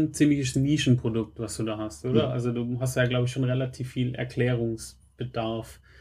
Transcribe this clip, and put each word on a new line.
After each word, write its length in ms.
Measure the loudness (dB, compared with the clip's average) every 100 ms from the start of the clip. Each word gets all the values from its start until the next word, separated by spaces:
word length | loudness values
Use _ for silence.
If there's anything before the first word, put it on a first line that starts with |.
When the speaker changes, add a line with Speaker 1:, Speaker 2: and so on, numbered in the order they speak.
Speaker 1:
ein 100 | 4
ziemliches 420 | 4 4 4 2 2
Nischenprodukt, 840 | 2 4 4 4 4 -2 -4 -6
was 180 | -8 -4
du 80 |
da 140 | -4 -4
hast, 260 | -6 -6
oder? 240 | 0 2 2
Speaker 2:
Mhm. 40 |
Speaker 1:
Also 200 | 0 -2
du 260 | -2 -4 -2
hast 160 | -2 2
ja, 100 | 2
glaub 180 | 2
ich, 80 | 0
schon 120 | 0
relativ 460 | 0 0 -2 -6 -8
viel 220 | -2 -4
Erklärungsbedarf, 1700 | -2 -6 0 0 2 -2 -4 -10 -18 _ -10 -8 -4 -4 -4 -8 -16 _ -20